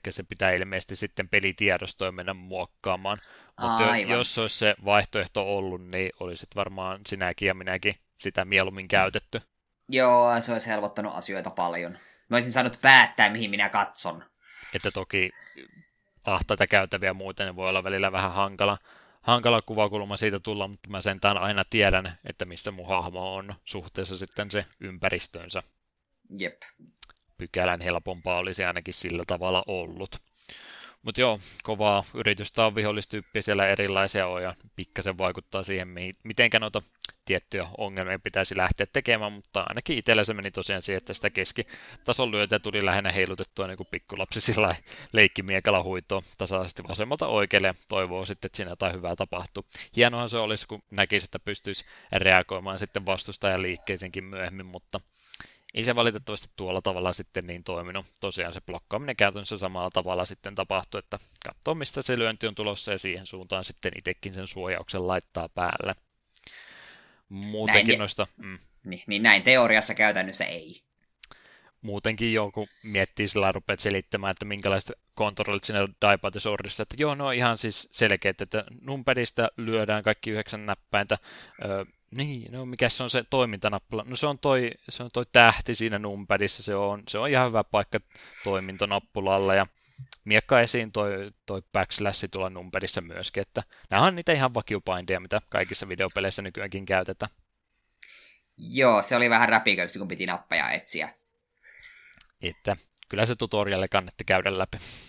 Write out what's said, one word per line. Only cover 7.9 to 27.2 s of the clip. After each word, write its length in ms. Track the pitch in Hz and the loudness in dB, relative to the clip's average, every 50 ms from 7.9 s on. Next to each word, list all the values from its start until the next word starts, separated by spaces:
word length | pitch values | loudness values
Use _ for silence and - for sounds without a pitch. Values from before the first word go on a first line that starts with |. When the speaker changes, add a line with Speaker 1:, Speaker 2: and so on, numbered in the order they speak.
| 98 _ _ _ _ | -2 _ _ _ _
Speaker 1:
sitä 280 | - - 98 - 98 92 | -10 -8 -4 -2 -2 0
mieluummin 420 | 95 98 95 95 95 98 98 95 | 4 4 4 4 2 -2 -8 -2
käytetty. 540 | 90 101 98 95 98 - 110 - - - 110 - _ _ _ _ _ _ _ _ | 2 4 4 4 4 0 -4 -6 -6 -10 -10 -10 _ _ _ _ _ _ _ _
Speaker 2:
Joo, 540 | - 131 131 127 123 123 120 120 120 117 117 | -2 2 4 6 8 8 8 8 6 4 2
se 120 | 113 123 117 | 0 0 -2
olisi 160 | 110 - 117 | -2 -2 -2
helpottanut 460 | 110 104 101 104 - 107 104 101 - | -2 -2 -2 -4 -4 -4 -6 -6 -6
asioita 340 | 90 - - 98 92 90 92 | -8 -8 -6 -6 -6 -6 -6
paljon. 480 | - - 87 87 85 87 85 87 92 - - - _ _ _ - | -4 -2 -2 -2 -2 -4 -6 -8 -10 -14 -20 -20 _ _ _ 0
Mä 80 | 117 | 0
olisin 160 | 123 123 123 113 | 0 0 2 2
saanut 280 | 131 123 120 - - | 2 2 0 2 6
päättää, 480 | - 135 135 127 110 - - - 110 101 | 10 12 12 12 12 10 8 4 4 4
mihin 200 | 107 110 110 101 | 4 0 -4 -2
minä 200 | 101 101 101 95 | 0 0 0 2
katson. 540 | - 104 98 - - - - 87 82 82 - _ _ _ _ - - - - - - | 2 0 0 -2 -4 -8 -8 -8 -8 -8 -12 _ _ _ _ -20 -20 -20 -14 -8 -6
Speaker 1:
Että 180 | 92 - 98 | -4 -4 -4
toki 400 | - 98 92 - 101 98 92 92 - - - - - 67 64 - _ - - _ _ _ _ _ _ _ - | -4 -4 -6 -2 0 0 0 0 -4 -8 -20 -20 -20 -20 -20 -20 _ -20 -20 _ _ _ _ _ _ _ -4
ahtaita 440 | - 95 90 - - 104 - 101 | -2 -2 0 0 0 2 2 2
käytäviä 460 | - 107 98 95 - - 92 98 95 92 | 4 4 4 2 2 -2 -2 -2 -2 -4
muuten 420 | 95 95 95 95 - 98 95 90 | -4 -8 -10 -8 -6 -6 -6 -6
voi 140 | 90 92 92 | -4 -2 0
olla 140 | 95 95 92 | 0 0 0
välillä 280 | 95 98 98 98 95 | -2 -2 0 0 0
vähän 220 | 95 92 98 92 87 | 0 0 0 0 0
hankala, 440 | 98 98 98 98 92 101 101 101 - _ - - - _ _ _ _ | 0 0 0 0 2 2 2 2 0 _ -16 -20 -20 _ _ _ _
hankala 400 | - 120 120 120 120 117 117 110 | 0 2 2 2 4 4 2 2
kuvakulma 560 | - - 110 107 104 101 104 104 101 101 101 | 2 0 0 2 2 2 2 -2 -4 -4 -4
siitä 220 | 95 110 107 98 95 | -2 -2 -2 -2 -2
tulla, 280 | - 110 104 101 98 | -6 -6 -6 -4 -6
mutta 220 | 98 101 - - 107 | -6 -8 -14 -14 -10
mä 120 | 101 95 | -8 -4
sentään 360 | 90 101 98 92 - 101 101 | -2 -2 -2 2 2 2 2
aina 260 | 90 92 101 104 98 92 - | 2 0 0 0 0 0 0
tiedän, 500 | - 110 101 98 92 92 95 87 82 - - | 2 4 6 6 6 4 2 -2 -10 -12 -14
että 200 | - - - 92 | -12 -10 -10 -10
missä 260 | 90 87 - - 104 | -10 -8 -8 -8 -8
mun 160 | 98 90 87 | -8 -8 -4
hahmo 480 | 90 95 90 87 90 90 90 92 95 95 | -2 0 0 -2 -2 -6 -6 -6 -6 -8
on 200 | 95 98 101 98 - - | -8 -10 -12 -14 -14 -12
suhteessa 520 | - - 98 87 87 - 101 95 90 95 | -10 -10 -10 -10 -10 -8 -6 -6 -6 -6
sitten 340 | 90 95 - - - 104 98 | -8 -10 -8 -6 -6 -4 -2
se 140 | 101 104 95 - _ - | -2 -4 -4 -6 _ -16
ympäristönsä. 840 | - 98 92 85 95 95 - 87 - - - 82 82 87 - 92 - _ _ _ _ _ _ _ _ _ _ _ _ - 101 | -14 -14 -8 -2 -2 -2 -2 -2 -6 -8 -10 -12 -12 -10 -10 -10 -10 _ _ _ _ _ _ _ _ _ _ _ _ -16 -10
Speaker 2:
Jep. 240 | 98 92 85 - - - - - _ - - _ - - - - _ | -8 -8 -8 -8 -12 -20 -20 -20 _ -20 -20 _ -20 -20 -20 -20 _